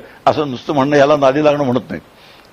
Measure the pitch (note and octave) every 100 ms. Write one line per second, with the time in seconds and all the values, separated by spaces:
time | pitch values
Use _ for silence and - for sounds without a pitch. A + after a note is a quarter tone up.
0 | - - - A#2 D3 A#2+ - D3 C#3 D3
1 | C#3 D3+ C3+ C#3 D3+ D3 C#3 B2 - F2
2 | - _ - - _